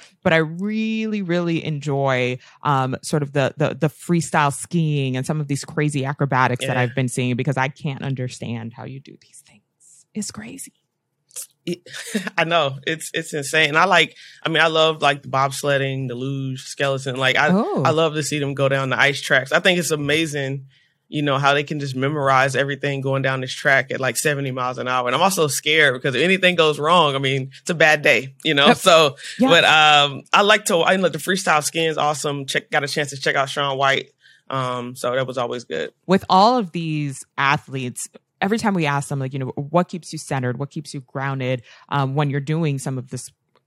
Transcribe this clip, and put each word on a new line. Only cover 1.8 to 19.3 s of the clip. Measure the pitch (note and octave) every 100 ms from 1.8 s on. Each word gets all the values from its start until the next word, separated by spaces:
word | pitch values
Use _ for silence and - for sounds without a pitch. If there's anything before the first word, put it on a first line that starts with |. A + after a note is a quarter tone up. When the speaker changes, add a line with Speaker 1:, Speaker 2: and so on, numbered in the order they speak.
| C#3+ C#3 C3+ B2+ B2 B2+ - _
Speaker 1:
um, | C#3+ C3+ C3 -
sort | - D#3
of | C#3
the, | C#3 C3 -
the, | D3
the | C3+ D#3
freestyle | - - F3 D#3 D#3+ C#3+
skiing | C#3 - E3+ D#3+ D3 C3+ B2+
and |
some | B2+ D3+
of | C#3+
these | C#3+
crazy | - - D3+ C#3+
acrobatics | C3 C#3+ C#3 C3 B2+ B2 C3
that | B2
Speaker 2:
Yeah. |
Speaker 1:
I've | B2
been | B2+ B2+
seeing | - B2+ B2
because | C3 C3
I | C3+
can't | - D3+ C3+
understand | C#3 C3 B2+ - - A#2 A2+
how | -
you | B2+ C3+
do | - -
these | _ - _
things. | _ _ _ _ _ _
It's | A3 G3+
crazy. | - A3 C4+ - _ _ _ _ _ _ - - _
Speaker 2:
It, | - F3 - - -
<laughs> | G#3 E3+ -
I |
know. | E3 E3+ C#3 C3+ -
It's, | D#3+ -
it's | E3+ E3
insane. | D3+ C3+ D#3+ D3+ D#3
I | F#3
like, | F3 D#3+ - - -
I | B2+
mean, | C#3+
I | E3
love, | D#3+ D#3+ D3+
like, | C#3+ C#3+
the | -
bobsledding, | C3+ C#3 C3+ D3 C#3 C3+ C3+ C3
the |
luge, | A#2+ C3 C#3 C3+ C3
skeleton. | - - C#3 C3+ C3+ B2
Like, | C3 B2+
I, | D3+
Speaker 1:
Oh. | F#3+ E4 E4
Speaker 2:
I | D3
love | D#3+ D#3+
to | D3+
see | C#3+ D3+
them | C#3
go | C#3 C#3
down | C3+ C3+
the | A#2
ice | C#3 C#3
tracks. | -